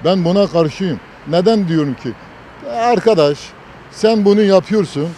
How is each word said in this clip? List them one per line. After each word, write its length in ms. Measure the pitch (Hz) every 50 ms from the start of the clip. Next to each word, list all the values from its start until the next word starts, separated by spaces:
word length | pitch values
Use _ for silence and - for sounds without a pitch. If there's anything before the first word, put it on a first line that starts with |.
| -
Ben 200 | 160 185 190 170
buna 220 | 170 180 202 202 190
karşıyım. 520 | 151 170 165 151 - - 190 185 143 98 - - - - - 143
Neden 400 | 151 175 185 214 226 214 196 170
diyorum 260 | 165 160 151 143 127
ki? 160 | - - 123 110 - - - - - - - - - - -
Arkadaş, 640 | 233 240 226 240 240 196 - 226 220 170 151 143 147 - - - - - - - - - - -
sen 340 | - - - 220 226 220 202
bunu 160 | 202 202 214
yapıyorsun. 680 | 214 196 196 190 - - 208 220 190 - - 143 147 170 165